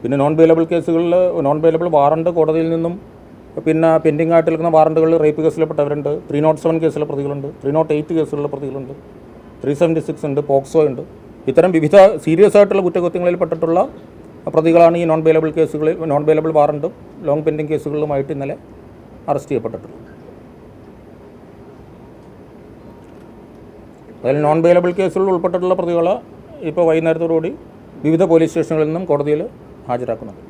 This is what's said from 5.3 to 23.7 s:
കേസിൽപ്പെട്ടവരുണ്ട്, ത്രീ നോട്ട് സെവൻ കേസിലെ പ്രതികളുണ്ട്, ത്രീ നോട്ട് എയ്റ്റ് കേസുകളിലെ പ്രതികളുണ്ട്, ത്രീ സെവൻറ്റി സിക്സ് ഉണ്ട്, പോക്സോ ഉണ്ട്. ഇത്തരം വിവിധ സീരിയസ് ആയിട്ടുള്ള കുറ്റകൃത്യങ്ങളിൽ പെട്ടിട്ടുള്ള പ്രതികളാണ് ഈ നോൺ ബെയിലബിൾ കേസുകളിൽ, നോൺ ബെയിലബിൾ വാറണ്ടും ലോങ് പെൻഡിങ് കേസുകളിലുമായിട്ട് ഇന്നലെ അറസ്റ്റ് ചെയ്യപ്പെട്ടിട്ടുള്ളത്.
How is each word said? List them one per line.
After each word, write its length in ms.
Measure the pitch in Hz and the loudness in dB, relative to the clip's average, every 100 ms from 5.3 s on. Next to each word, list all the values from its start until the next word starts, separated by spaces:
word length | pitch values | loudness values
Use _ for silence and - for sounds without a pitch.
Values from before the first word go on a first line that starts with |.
| 151 | 0
കേസിൽപ്പെട്ടവരുണ്ട്, 680 | 160 151 156 156 143 147 143 151 - | -2 0 -4 -2 -2 -2 -4 -6 -4
ത്രീ 100 | 143 | 0
നോട്ട് 160 | 156 151 | 0 2
സെവൻ 140 | 165 160 | 0 0
കേസിലെ 240 | 160 151 151 | -2 -2 -6
പ്രതികളുണ്ട്, 380 | 143 139 143 139 - | -6 -6 -6 -10 -8
ത്രീ 100 | 135 156 | -2 -2
നോട്ട് 160 | 156 | 0
എയ്റ്റ് 200 | 151 151 165 | -2 -2 -4
കേസുകളിലെ 320 | 147 143 143 | -4 -4 -6
പ്രതികളുണ്ട്, 400 | 139 139 135 131 143 - - - - - - | -8 -10 -10 -12 -16 -20 -20 -20 -20 -20 -10
ത്രീ 100 | 131 143 | -6 0
സെവൻറ്റി 220 | 170 160 156 | 0 0 -4
സിക്സ് 180 | - 151 | -8 -4
ഉണ്ട്, 120 | 139 143 | -4 0
പോക്സോ 300 | 139 139 160 151 | -2 0 0 0
ഉണ്ട്. 120 | 123 - - - - - | -2 -12 -18 -20 -10 0
ഇത്തരം 200 | 131 180 165 | 2 4 2
വിവിധ 200 | 151 196 190 170 156 | 6 8 8 4 -2
സീരിയസ് 300 | 165 202 208 | 4 4 6
ആയിട്ടുള്ള 240 | 202 196 180 | 4 2 0
കുറ്റകൃത്യങ്ങളിൽ 520 | 175 175 180 175 175 | -2 -2 -2 -2 -2
പെട്ടിട്ടുള്ള 380 | 170 165 165 170 269 - - - - - - 156 | -4 -2 0 0 0 -6 -20 -20 -20 -14 -2 0
പ്രതികളാണ് 400 | 160 165 170 170 | 4 6 6 4
ഈ 20 | 170 | 0
നോൺ 100 | 160 160 | 2 2
ബെയിലബിൾ 240 | 160 160 151 | 2 0 0
കേസുകളിൽ, 380 | 156 151 156 165 160 | -2 0 -2 -2 -2
നോൺ 120 | 143 151 | -2 2
ബെയിലബിൾ 240 | 156 156 156 | 0 2 2
വാറണ്ടും 320 | 147 147 165 - - - 170 | 2 0 -6 -10 -20 -10 -2
ലോങ് 160 | 147 156 | -2 -2
പെൻഡിങ് 220 | 151 151 | -4 -4
കേസുകളിലുമായിട്ട് 600 | 151 147 151 147 139 139 147 | -4 -4 -6 -4 -4 -4 -6
ഇന്നലെ 200 | 139 165 - - - - - - - | -8 -10 -14 -20 -20 -20 -20 -16 -6
അറസ്റ്റ് 220 | 143 - | -6 -2
ചെയ്യപ്പെട്ടിട്ടുള്ളത്. 500 | 127 110 95 - - - - - - - - - - - - - - - - - - - - - - - - - - - - - - - - - - - - - - - | -6 -6 -12 -16 -20 -20 -20 -20 -20 -20 -20 -20 -20 -20 -20 -20 -20 -20 -20 -20 -20 -20 -20 -20 -20 -20 -20 -20 -20 -20 -20 -20 -20 -20 -20 -20 -20 -20 -20 -20 -20 -20